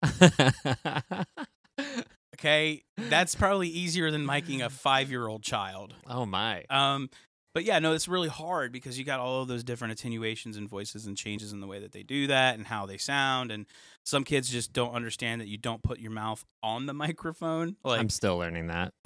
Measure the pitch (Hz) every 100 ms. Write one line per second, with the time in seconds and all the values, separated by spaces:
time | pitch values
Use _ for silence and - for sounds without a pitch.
0 | 160 - 180 - 131 - 139 123 156 143
1 | - 185 - - - _ _ - 285 262
2 | - _ _ - 151 151 156 151 _ -
3 | 226 156 180 - 196 196 175 165 175 175
4 | 160 151 139 143 165 135 120 135 139 135
5 | 131 123 113 107 - 113 95 95 101 -
6 | - 123 107 95 110 92 - 139 139 139
7 | 131 - _ _ _ 165 170 175 160 160
8 | 175 185 165 143 160 175 123 123 131 123
9 | 139 131 127 131 127 120 123 120 113 110
10 | 123 113 110 110 117 104 104 101 101 107
11 | 110 101 107 104 107 101 98 98 101 98
12 | 98 139 139 135 131 113 107 107 98 98
13 | - 139 135 127 120 107 104 - - -
14 | - 139 131 143 123 120 - 131 120 120
15 | 117 - 120 117 104 104 120 110 - 120
16 | 110 110 110 110 - - 110 117 143 143
17 | 151 160 165 160 165 160 170 208 135 117
18 | 110 - 101 87 85 82 85 85 92 -